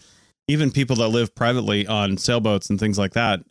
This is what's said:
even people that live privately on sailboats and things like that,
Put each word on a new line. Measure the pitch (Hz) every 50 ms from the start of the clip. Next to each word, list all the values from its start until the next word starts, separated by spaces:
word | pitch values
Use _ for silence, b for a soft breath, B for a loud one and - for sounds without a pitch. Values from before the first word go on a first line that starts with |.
| b b b b b b b _ _
even | - 147 151 156 131
people | - 139 135 120 131
that | 113 117
live | 110 113 120 117 - -
privately | - 120 117 127 127 104 104 104 101 104
on | 92 110 104 101 98 98
sailboats | 95 - - 120 120 107 110 104 98 - -
and | 101 98
things | 110 107 98 104
like | 98 92 -
that, | 117 117 110 98 85 - _